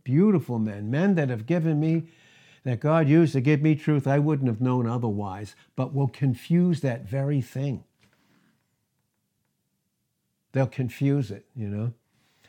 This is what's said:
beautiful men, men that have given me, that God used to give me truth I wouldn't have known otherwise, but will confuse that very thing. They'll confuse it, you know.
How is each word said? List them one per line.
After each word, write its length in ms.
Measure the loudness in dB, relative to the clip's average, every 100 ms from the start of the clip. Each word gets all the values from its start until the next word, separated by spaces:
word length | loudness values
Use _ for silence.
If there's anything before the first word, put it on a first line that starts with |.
beautiful 540 | 0 2 4 2 0 -4
men, 320 | -4 -4 -4
men 240 | 0 2
that 140 | 2 0
have 180 | -2 -2
given 320 | 0 2 0
me, 300 | 2 0 -4 _ _ _ _ _
that 160 | -6 -2
God 280 | 2 2 4
used 260 | 6 4
to 60 | 2
give 220 | 2 2
me 120 | 2 2
truth 300 | 2 0 2
I 120 | 2
wouldn't 300 | 2 0 0
have 120 | 0
known 260 | 0 0 0
otherwise, 680 | -2 -2 -4 -6 -8 -12 -18 _ -8
but 180 | -4
will 140 | -2 -4
confuse 720 | -2 -2 -2 0 2 2 0
that 260 | -2 -4 -6
very 340 | -6 -2 -2
thing. 440 | -4 -6 -6 -6 -10 _ _ _ _ _ _ _ _ _ _ _ _ _ _ _ _ _ _ _ _ _ _ _ _ _ _
They'll 140 | -4 -4
confuse 640 | -4 -6 -2 -2 0 -4
it, 160 | -10 _
you 140 | -12 -8
know. 240 | -6 -6 -8 _ _ _ _